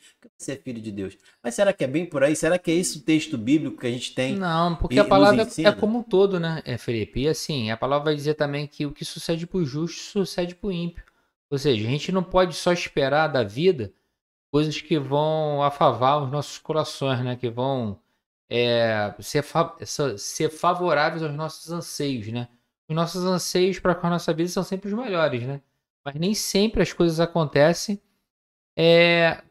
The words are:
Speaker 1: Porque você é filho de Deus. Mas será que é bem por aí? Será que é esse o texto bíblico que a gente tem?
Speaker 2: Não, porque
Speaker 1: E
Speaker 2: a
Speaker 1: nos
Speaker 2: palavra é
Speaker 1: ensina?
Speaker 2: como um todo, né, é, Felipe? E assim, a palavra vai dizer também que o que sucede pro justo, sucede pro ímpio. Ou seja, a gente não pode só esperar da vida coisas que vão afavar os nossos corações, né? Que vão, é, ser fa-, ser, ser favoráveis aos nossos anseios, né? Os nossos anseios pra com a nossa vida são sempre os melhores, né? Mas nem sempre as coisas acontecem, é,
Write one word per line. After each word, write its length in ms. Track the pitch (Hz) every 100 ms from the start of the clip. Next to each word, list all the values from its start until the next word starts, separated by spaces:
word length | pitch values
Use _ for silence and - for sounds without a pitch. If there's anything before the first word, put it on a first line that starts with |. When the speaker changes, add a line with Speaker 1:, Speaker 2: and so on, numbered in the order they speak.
| _ _
Speaker 1:
Porque 100 | - -
você 140 | -
é 40 | 131
filho 240 | 131 113
de 120 | 107
Deus. 260 | 101 95 - _ _
Mas 120 | - 226
será 180 | 202
que 100 | 185
é 40 | 135
bem 180 | 147 175
por 180 | 139
aí? 120 | 139 151
Será 240 | 160 180
que 100 | -
é 60 | 165
esse 240 | 175 151
o 20 |
texto 340 | - 156 - 120
bíblico 420 | 107 151 135 -
que 60 | 123
a 40 |
gente 220 | 127 -
tem? 220 | - 131 196
Speaker 2:
Não, 400 | 180 165 175 165
porque 200 | 170 -
Speaker 1:
E 40 |
Speaker 2:
a 40 |
Speaker 1:
nos 60 | -
Speaker 2:
palavra 320 | 196 202 226
é 40 | 220
Speaker 1:
ensina? 280 | - 165
Speaker 2:
como 260 | 202 214 240
um 40 |
todo, 360 | 226 185 196 180
né, 220 | 165 156 -
é, 120 | 117
Felipe? 440 | - 117 101 120
E 60 | 143
assim, 440 | 151 - 143 110
a 60 | 113
palavra 280 | 127 143 151
vai 100 | 151
dizer 200 | 147 151
também 320 | 147 143 147
que 180 | - 147
o 60 |
que 120 | -
sucede 440 | 165 165 - 165 170
pro 180 | 185 147
justo, 340 | 143 165 -
sucede 520 | - 202 190 - 175
pro 180 | 180 208
ímpio. 320 | 175 170 - - _ _ _ -
Ou 60 | 139
seja, 280 | 147 110 110
a 20 |
gente 220 | 147 -
não 100 | 185
pode 300 | 180 180 180 151
só 160 | 180
esperar 560 | 175 - - 135 147 156
da 160 | 135
vida 480 | 104 113 180 160 101 - _ _ _ _ _
coisas 260 | 143 156 147
que 200 | - 160
vão 640 | 131 143 156 156 151 143
afavar 600 | 143 143 156 113 127 147
os 80 | 131
nossos 280 | 143 - -
corações, 640 | - 156 147 - 135 123
né? 120 | 123 123
Que 140 | 120
vão, 480 | 117 131 135 110 98 _ _ _ _ -
é, 640 | 117 120 117 113 110 104 -
ser 220 | 101 147
fa-, 340 | 139 160 170 -
ser, 360 | 110 - 139 101
ser 300 | - - 156
favoráveis 720 | - 175 180 175 143 156 170
aos 100 | 156
nossos 380 | 147 156 - 160
anseios, 560 | 170 - - 143 127 104
né? 200 | 117 120 _ _ _ -
Os 60 | 160
nossos 280 | 165 185
anseios 560 | 180 180 - 180 185 185
pra 160 | 185 175
com 100 | 175
a 40 |
nossa 240 | 170 -
vida 160 | 156 175
são 120 | 185
sempre 280 | 170 190 202
os 40 |
melhores, 480 | 208 254 175 151 123
né? 180 | 123 139 - _ _ _ 139
Mas 100 | 147
nem 180 | 180
sempre 500 | 214 - 196 220 214
as 80 | 170
coisas 280 | - 175 160
acontecem, 800 | 170 170 151 143 151 170 - 202 _ _ _ _ _ _ _ -
é, 640 | 165 170 170 170 165 - -